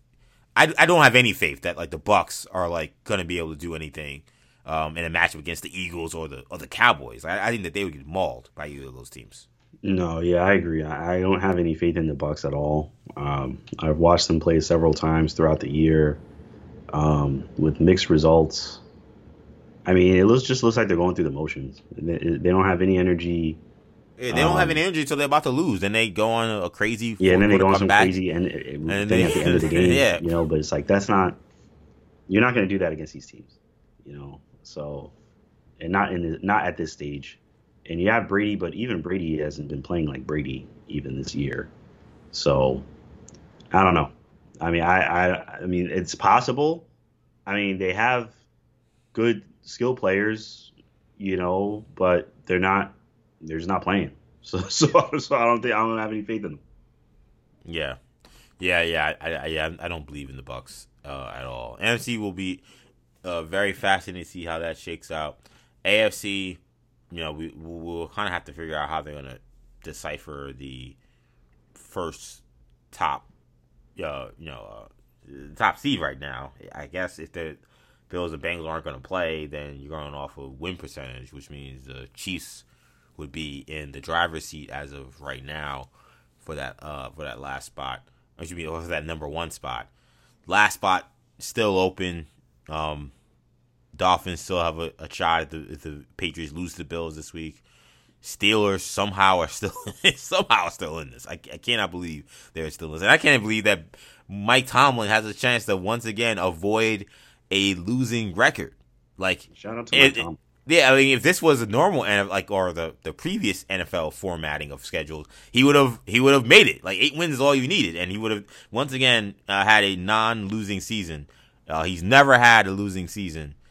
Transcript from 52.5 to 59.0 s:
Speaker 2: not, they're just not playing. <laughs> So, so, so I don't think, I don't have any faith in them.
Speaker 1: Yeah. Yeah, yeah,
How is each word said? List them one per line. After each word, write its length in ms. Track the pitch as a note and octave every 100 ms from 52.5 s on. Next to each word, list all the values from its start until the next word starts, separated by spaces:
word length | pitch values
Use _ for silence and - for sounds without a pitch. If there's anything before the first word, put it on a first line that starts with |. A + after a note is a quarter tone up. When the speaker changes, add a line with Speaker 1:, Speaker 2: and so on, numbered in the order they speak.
| F2+
Speaker 2:
not, 340 | F#2+ G2 - - _ _ _ _
they're 160 | D#2 D#2+
just 100 | F2
not 140 | F2+
playing. 280 | F2 G2 C#2 -
<laughs> 260 | _ _
So, 180 | - F2+ F2+
so, 180 | - D3+ E3 C#3 D3+
so 180 | - C3+
I 80 |
don't 160 | A#2 A#2
think, 120 | A#2+
I 40 | G#2+
don't 200 | A2+ A2+
have 120 | A2
any 120 | A2
faith 220 | G#2 A2
in 80 | F#2+
them. 80 | D2+ _ _ _ _ _ _ _ _ _ _ -
Speaker 1:
Yeah. 300 | E2 C#2+ B1+ _ _ _ _ _ -
Yeah, 220 | F2+ F2
yeah, 340 | E2+ E2